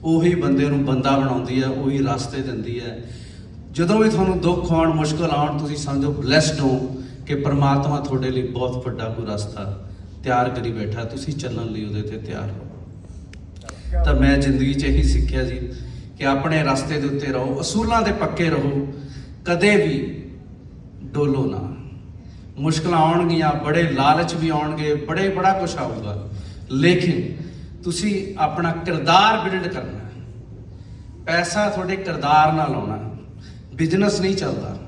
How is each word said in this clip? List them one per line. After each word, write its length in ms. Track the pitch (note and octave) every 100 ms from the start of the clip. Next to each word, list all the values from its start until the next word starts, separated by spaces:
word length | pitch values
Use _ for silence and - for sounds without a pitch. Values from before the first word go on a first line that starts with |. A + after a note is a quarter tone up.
ਉਹੀ 320 | D#3+ E3 F3
ਬੰਦੇ 340 | E3+ C#3 C3+ C#3+
ਨੂੰ 160 | C#3
ਬੰਦਾ 320 | C3+ C3 C3+ C#3
ਬਣਾਉਂਦੀ 460 | C3 B2 A#2 C3
ਹੈ, 40 | C3+
ਉਹੀ 300 | C3+ C3+ C#3
ਰਸਤੇ 440 | C#3 C#3 - C3+
ਦਿੰਦੀ 380 | B2+ A2+ A2+ A#2
ਹੈ। 240 | A#2+ A2+ - - - - - - -
ਜਦੋਂ 280 | - E3+ G#3+
ਵੀ 100 | A3
ਤੁਹਾਨੂੰ 320 | E3 F#3+ -
ਦੁੱਖ 300 | E3+ F3 -
ਆਉਣ, 220 | E3 D#3+
ਮੁਸ਼ਕਲ 380 | D#3 D3+ D3+ E3
ਆਉਣ, 260 | D3 D3 D3
ਤੁਸੀਂ 200 | D3 D3+
ਸਮਝੋ 360 | C#3+ C#3 D3
ਬਲੈਸਡ 460 | C#3 B2 D3+ D3+ -
ਹੋ 440 | C3+ B2+ - - - - -
ਕਿ 80 |
ਪਰਮਾਤਮਾ 640 | C#3+ C#3+ C#3 C#3 C#3 C#3+ C#3
ਤੁਹਾਡੇ 320 | C#3 C3 B2+
ਲਈ 160 | B2+ A#2+
ਬਹੁਤ 380 | A#2+ B2+ B2
ਵੱਡਾ 240 | B2 G#2+ A2+
ਕੋਈ 160 | A2
ਰਸਤਾ 640 | G#2+ G2+ - G2+ G2+ G2 - - - -
ਤਿਆਰ 260 | - B2 B2+
ਕਰੀ 220 | B2 A2+
ਬੈਠਾ, 320 | G#2+ G#2+ A#2
ਤੁਸੀਂ 300 | A#2 C3+ -
ਚੱਲਣ 380 | C3+ B2 A2 A2
ਲਈ 140 | G#2+
ਉਹਦੇ 160 | G#2 G#2
'ਤੇ 160 | G#2 G#2+
ਤਿਆਰ 300 | - G#2 G2+
ਰਹੋ। 380 | F#2+ F2+ - - - - - - - - - - - - -
ਤਾਂ 100 | -
ਮੈਂ 220 | C3 C#3 C#3
ਜ਼ਿੰਦਗੀ 360 | C#3 B2+ C3+
'ਚ 100 | C#3+
ਇਹੀ 200 | D#3 -
ਸਿੱਖਿਆ 400 | - B2 A#2+ C3
ਜੀ 260 | B2+ A#2+ A#2+ - - - - -
ਕਿ 80 |
ਆਪਣੇ 380 | C#3 C#3 D#3+ D#3
ਰਸਤੇ 380 | C#3 C3+ D3+ D3+
ਦੇ 60 | C#3
ਉੱਤੇ 200 | C#3 C#3
ਰਹੋ, 340 | B2+ C3 C#3
ਅਸੂਲਾਂ 400 | - G#3+ A3+ A3+
'ਤੇ 100 | G3+
ਪੱਕੇ 380 | F#3+ D#3 - E3
ਰਹੋ, 440 | D3+ C#3 C#3 - - - - - -
ਕਦੇ 300 | - E3+ G3+
ਵੀ 480 | G3+ D#3+ C#3 - - - - - - - - - -
ਡੋਲੋ 420 | - D3 C#3+ C3+
ਨਾ। 300 | A2 G2 G2+ - - - - - - - - -
ਮੁਸ਼ਕਲਾਂ 420 | D3+ D#3 F3+ E3
ਆਉਣਗੀਆਂ, 680 | D#3+ F3 E3+ D#3+ D3+ D3
ਬੜੇ 180 | D3 D#3+
ਲਾਲਚ 520 | E3 C3 C#3+ D#3 E3+
ਵੀ 140 | E3 D#3+
ਆਉਣਗੇ, 460 | D3+ D3+ D3+ D3+
ਬੜੇ, 340 | D3 D3 E3+ G3
ਬੜਾ 240 | F#3+ F#3+
ਕੁਛ 220 | F#3+ F3
ਆਊਗਾ, 540 | - B2 A2 G2+ G2 - - - - -
ਲੇਕਿਨ 680 | C3 E3+ F3+ F3+ C3 - - - - - -
ਤੁਸੀਂ 520 | F3 E3 G#3 G3 G3 -
ਆਪਣਾ 340 | D#3 D#3 E3
ਕਿਰਦਾਰ 760 | E3+ F3 D#3 C#3+ F3+ A3 A3 F#3+
ਬਿਲਡ 180 | F#3 E3+
ਕਰਨਾ 320 | E3 - -
ਹੈ। 100 | - - - - - - - - - - - -
ਪੈਸਾ 440 | - E3+ F3 G#3 G#3
ਤੁਹਾਡੇ 260 | F#3 F#3
ਕਿਰਦਾਰ 580 | G3 F3 D#3+ F3+ D#3 D#3
ਨਾਲ 220 | D#3+ D#3
ਆਉਣਾ 220 | - G#2 G#2
ਹੈ। 120 | - - - - - - -
ਬਿਜ਼ਨਸ 480 | - D#3+ F#3+ G3+ E3+
ਨਹੀਂ 140 | F#3+
ਚੱਲਦਾ 420 | G3 - - - -